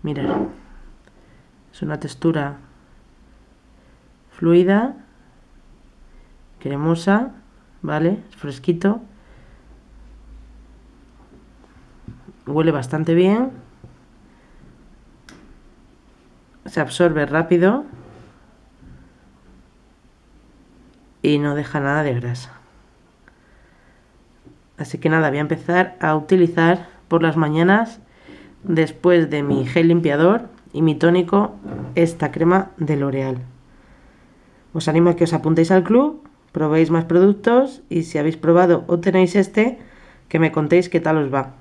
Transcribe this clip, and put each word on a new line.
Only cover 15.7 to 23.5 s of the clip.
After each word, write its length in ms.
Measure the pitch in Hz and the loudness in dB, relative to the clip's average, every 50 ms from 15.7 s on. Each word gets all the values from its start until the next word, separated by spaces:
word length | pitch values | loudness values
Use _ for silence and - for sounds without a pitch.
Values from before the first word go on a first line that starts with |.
| _ _ _ _ _ _ _ _ _ _ _ _ _ _ _ _ _ _ _ | _ _ _ _ _ _ _ _ _ _ _ _ _ _ _ _ _ _ _
Se 160 | - - 165 | -10 -6 -6
absorbe 460 | 147 123 - - 175 170 156 151 143 | -6 -6 0 0 0 2 2 0 -2
rápido. 580 | 139 139 160 165 165 180 170 175 196 233 277 294 - - - - - - - - - _ _ _ _ _ _ _ _ _ _ - - - - - _ _ _ _ _ _ _ _ _ _ _ _ _ _ _ _ _ _ _ _ _ _ _ _ _ _ _ _ _ _ _ _ _ _ _ _ _ _ _ _ _ _ _ | -2 -2 -2 0 0 0 2 2 2 2 0 -6 -10 -18 -20 -20 -20 -20 -20 -20 -20 _ _ _ _ _ _ _ _ _ _ -20 -20 -20 -20 -20 _ _ _ _ _ _ _ _ _ _ _ _ _ _ _ _ _ _ _ _ _ _ _ _ _ _ _ _ _ _ _ _ _ _ _ _ _ _ _ _ _ _ _
Y 180 | - 147 147 143 | -2 0 0 0
no 140 | 147 147 143 | 0 -2 -4
deja 240 | 147 143 - - 151 | -4 -6 -6 -6 -4
nada 220 | 139 139 143 151 | -2 -2 -2 0
de 120 | 151 143 123 | -2 -2 -4
grasa. 380 | 123 117 120 123 123 - - - - _ _ _ _ _ _ _ _ _ _ _ _ _ _ _ _ _ _ | -4 -6 -8 -10 -10 -12 -20 -20 -20 _ _ _ _ _ _ _ _ _ _ _ _ _ _ _ _ _ _